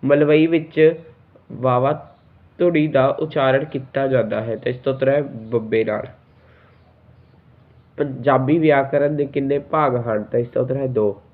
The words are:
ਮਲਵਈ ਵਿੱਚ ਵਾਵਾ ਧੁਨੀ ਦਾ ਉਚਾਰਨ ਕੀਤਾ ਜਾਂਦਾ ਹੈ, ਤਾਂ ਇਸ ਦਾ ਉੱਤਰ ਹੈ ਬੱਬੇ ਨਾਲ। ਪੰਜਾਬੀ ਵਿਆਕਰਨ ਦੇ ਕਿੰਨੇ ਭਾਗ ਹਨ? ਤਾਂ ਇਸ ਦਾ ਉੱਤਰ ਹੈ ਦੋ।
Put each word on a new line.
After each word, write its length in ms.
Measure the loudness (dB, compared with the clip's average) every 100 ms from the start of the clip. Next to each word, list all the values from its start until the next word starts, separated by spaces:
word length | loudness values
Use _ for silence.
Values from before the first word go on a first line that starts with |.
ਮਲਵਈ 420 | 2 2 4 4 4
ਵਿੱਚ 520 | 2 -2 2 2 2 -12 -20 _ -20 _
ਵਾਵਾ 640 | -4 0 2 0 -2 -8 -20 _ _ _ _
ਧੁਨੀ 280 | 0 2 0
ਦਾ 200 | 2 0
ਉਚਾਰਨ 580 | 0 -4 0 2 0
ਕੀਤਾ 420 | -2 -8 -6 -4 0
ਜਾਂਦਾ 340 | 0 0 -4
ਹੈ, 160 | -6 -6
ਤਾਂ 160 | -6
ਇਸ 60 | -4
ਦਾ 120 | -4
ਉੱਤਰ 180 | -2 0
ਹੈ 140 | 0
ਬੱਬੇ 600 | -2 -10 -6 -4 -2 -2
ਨਾਲ। 220 | 0 -2 -6 -14 _ _ _ _ _ _ _ _ _ -20 _ _ _ -20 _ -20 _ -6
ਪੰਜਾਬੀ 640 | -6 -2 2 2 2 2
ਵਿਆਕਰਨ 580 | 4 4 2 0 0 0
ਦੇ 100 | -2
ਕਿੰਨੇ 320 | -2 -2 -2
ਭਾਗ 500 | -2 0 0 0 -2
ਹਨ? 140 | -4
ਤਾਂ 180 | -2 -4
ਇਸ 80 | -2
ਦਾ 120 | -4
ਉੱਤਰ 160 | -2 -2
ਹੈ 100 | -2
ਦੋ। 360 | 0 -2 -2 _